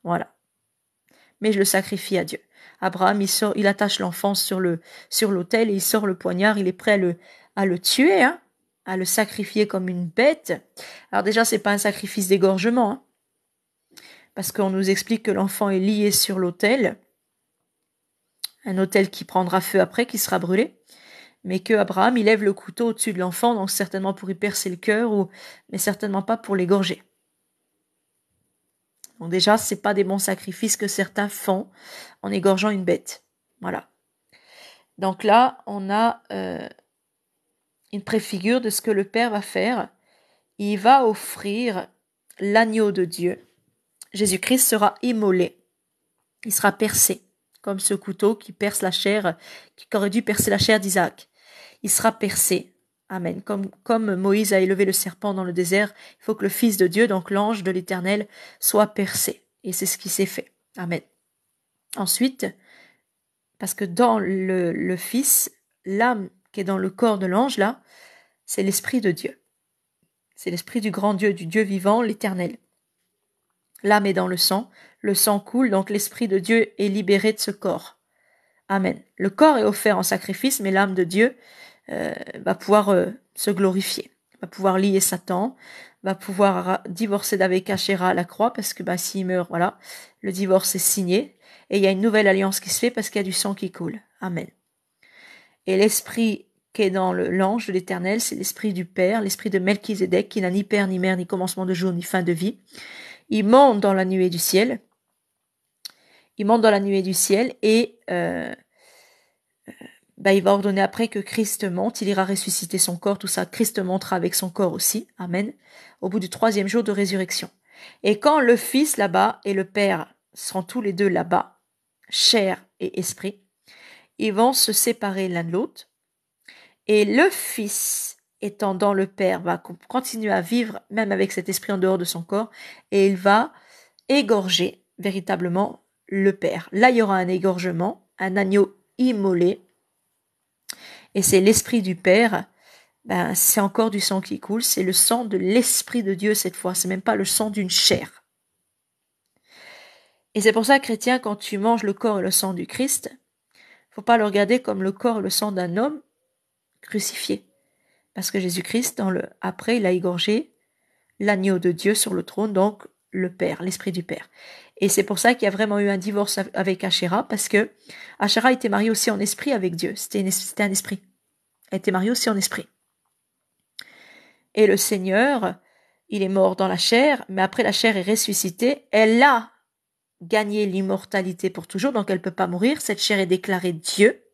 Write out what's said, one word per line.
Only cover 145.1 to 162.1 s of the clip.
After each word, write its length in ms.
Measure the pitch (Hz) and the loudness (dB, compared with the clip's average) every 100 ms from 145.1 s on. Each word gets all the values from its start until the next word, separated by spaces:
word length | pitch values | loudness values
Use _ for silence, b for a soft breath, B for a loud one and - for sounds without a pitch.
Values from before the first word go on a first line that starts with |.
| 233 | 0
de 120 | 233 190 | -2 -2
l'Esprit 640 | 185 226 240 - - 240 | 2 2 2 -2 -2 -4
de 120 | 190 | -2
Dieu 200 | 185 202 | -2 0
cette 220 | 208 185 - | 0 -2 -6
fois, 180 | 180 | -6
c'est 140 | 180 180 | -4 -4
même 140 | 190 | -2
pas 140 | 202 214 | -2 0
le 80 | |
sang 260 | 190 - 214 | 0 -2 -2
d'une 200 | 208 185 | -2 -2
chair. 540 | - - 196 - - _ _ _ _ _ _ _ _ _ _ _ _ B B B B B B B B _ | 2 2 2 -2 -18 _ _ _ _ _ _ _ _ _ _ _ _ B B B B B B B B _
Et 60 | 214 | 2
c'est 120 | 208 | 2
pour 140 | 220 220 | 2 4
ça, 140 | 277 | 4
chrétien, 380 | 269 220 247 254 | 4 -2 0 0
quand 180 | 233 208 | -2 -8
tu 220 | - 202 | -6 -2
manges 240 | 214 233 | 0 2
le 100 | 202 | 0
corps 280 | 196 233 208 | -2 0 0
et 20 | |
le 80 | 190 | 0
sang 240 | 185 190 | -2 -2
du 120 | 175 - | -4 -8
Christ, 500 | - 269 - - - _ _ _ b b b b | -4 -2 -2 -6 -18 _ _ _ b b b b
faut 120 | - | -10
pas 140 | 202 233 | 2 4
le 80 | |
regarder 380 | 208 202 202 247 | 4 2 2 2
comme 200 | 254 196 | 0 -4
le 100 | 190 | -4
corps 260 | 196 240 226 | -2 -2 -2
et 40 | |
le 80 | 190 | -2
sang 220 | - 208 | -2 -2
d'un 240 | 190 180 180 | -4 -2 0
homme 240 | 269 302 _ _ _ _ _ _ _ _ | -2 -4 _ _ _ _ _ _ _ _
crucifié. 640 | - 214 - - - 202 _ _ _ _ _ _ _ | -8 -4 -4 -8 -6 -6 _ _ _ _ _ _ _
Parce 160 | - 185 | -8 -4
que 100 | 202 | -4
Jésus-Christ, 580 | 185 175 175 226 247 - | -4 -4 -4 -2 -2 -4
dans 120 | 196 | -2
le... 120 | 180 - _ | -2 -6 _
après, 340 | 185 180 - 240 | -8 -6 -2 0
il 100 | 190 | 2
a 40 | |
égorgé 640 | 180 180 175 - 214 320 _ _ _ _ _ _ _ | 2 0 -2 0 0 -2 _ _ _ _ _ _ _
l'agneau 380 | 202 202 190 185 | 0 2 2 2
de 140 | 180 | 0
Dieu 220 | 170 196 | 0 0
sur 200 | 214 214 | 0 -2